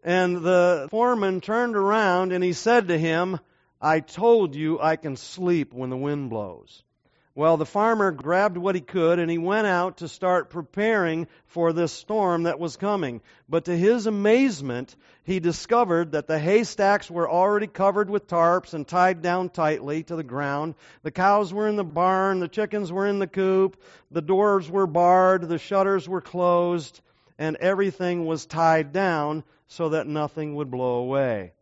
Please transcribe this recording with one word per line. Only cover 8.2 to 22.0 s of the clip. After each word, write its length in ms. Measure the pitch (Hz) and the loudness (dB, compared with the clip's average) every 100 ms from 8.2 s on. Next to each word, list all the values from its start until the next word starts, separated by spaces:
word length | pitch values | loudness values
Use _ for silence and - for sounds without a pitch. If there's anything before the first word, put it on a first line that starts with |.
| 139 180 208 175 | -2 2 2 0
what 160 | 180 | -2
he 80 | 185 | -4
could, 360 | 147 190 165 175 | -4 0 2 2
and 120 | 165 | 0
he 80 | 170 | -2
went 280 | 170 208 214 | 0 0 2
out 300 | 180 180 - | 0 -2 -6
to 100 | 170 | -14
start 420 | - 185 180 135 | -6 0 0 -2
preparing 760 | 165 147 - 214 220 170 160 160 _ _ | -10 -10 -2 0 2 0 -2 -6 _ _
for 260 | 175 165 | -2 0
this 180 | 165 165 | 2 -2
storm 520 | - - 214 190 170 | -4 -6 -2 0 0
that 180 | 170 143 | 0 -2
was 160 | 170 - | -6 -6
coming. 460 | 196 202 151 120 _ _ _ | -4 -2 -4 -8 _ _ _
But 160 | 165 | -4
to 100 | 165 | -2
his 320 | 170 190 240 214 | 0 2 2 0
amazement, 880 | 208 202 233 269 175 139 123 127 _ _ _ | 0 4 4 4 0 -6 -6 -8 _ _ _
he 160 | - 185 | -6 -2
discovered 720 | 170 165 - 233 226 170 170 | -2 -4 0 2 4 2 0
that 140 | 147 143 | -4 -2
the 120 | 156 | -2
haystacks 720 | 151 214 233 - 196 202 - | 2 2 2 0 2 2 -2
were 200 | 170 170 | -4 0
already 380 | 170 190 208 214 | 2 2 2 -2
covered 420 | - 196 196 202 | 0 0 2 0
with 160 | 202 - | -2 -2
tarps 480 | 175 165 180 175 | 2 4 2 -2
and 120 | 160 143 | -10 -4
tied 360 | 180 185 175 | 2 2 2
down 260 | 175 180 180 | -2 -2 -2
tightly 540 | 175 156 156 135 156 | -2 0 0 -4 -6
to 140 | 160 165 | -6 -10
the 60 | |
ground. 520 | 143 127 143 143 156 151 - - | -8 -6 -4 -4 -6 -8 -20 -14
The 60 | 156 | -10
cows 440 | - 190 202 196 | 0 4 4 0
were 120 | 196 214 | -2 -2
in 80 | 208 | -2
the 80 | |
barn, 560 | 180 151 | -4 0